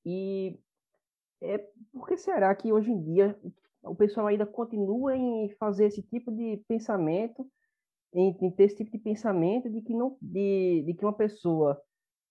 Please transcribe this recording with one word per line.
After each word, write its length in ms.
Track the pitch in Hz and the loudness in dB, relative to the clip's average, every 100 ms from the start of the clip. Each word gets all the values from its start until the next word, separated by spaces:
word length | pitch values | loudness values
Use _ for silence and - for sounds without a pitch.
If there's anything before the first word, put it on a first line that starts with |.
E 540 | 170 185 190 196 190 - _ _ _ _ _ _ _ - | -8 -6 -4 -4 -6 -8 _ _ _ _ _ _ _ -12
é, 160 | 170 202 - - - | -6 -6 -8 -20 -20
por 140 | 262 - | -12 -6
que 100 | 359 | -4
será 380 | - 349 190 | 0 2 4
que 180 | 196 233 | 2 2
hoje 180 | 214 220 | 2 2
em 120 | 214 | -2
dia 360 | 156 170 196 202 175 - _ _ | 0 4 4 2 -12 -18 _ _
o 120 | 190 | -8
pessoal 320 | 185 208 208 208 | 2 2 2 0
ainda 180 | 208 | 0
continua 720 | 208 220 233 220 196 226 269 262 | -2 -4 -6 -2 -2 0 0 0
em 320 | 254 226 208 208 | 0 -2 -4 -4
fazer 280 | 214 196 208 | -2 4 2
esse 160 | 202 | 2
tipo 280 | - 240 247 | -8 -8 -6
de 320 | 220 233 208 - | -6 -6 -6 -4
pensamento, 800 | 226 226 202 156 170 226 226 262 _ _ _ _ _ _ | -4 -2 0 0 0 -2 -8 -16 _ _ _ _ _ _
em, 240 | 175 190 180 | 2 2 2
em 100 | 185 | 0
ter 140 | 185 | 4
esse 120 | 202 202 | 4 4
tipo 140 | 220 | -8
de 80 | 220 | -8
pensamento 720 | 214 214 233 190 170 233 247 | -6 -4 -2 0 2 0 -4
de 100 | 220 | -8
que 140 | 220 | -6
não, 240 | 226 254 269 | -2 -2 -4
de, 640 | 208 180 202 196 185 170 | -8 -2 0 2 2 0
de 100 | 147 | 0
que 100 | 170 | -2
uma 120 | 208 208 | -2 0
pessoa 640 | 214 208 175 160 151 139 - _ _ _ _ | -2 -2 0 2 2 0 -6 _ _ _ _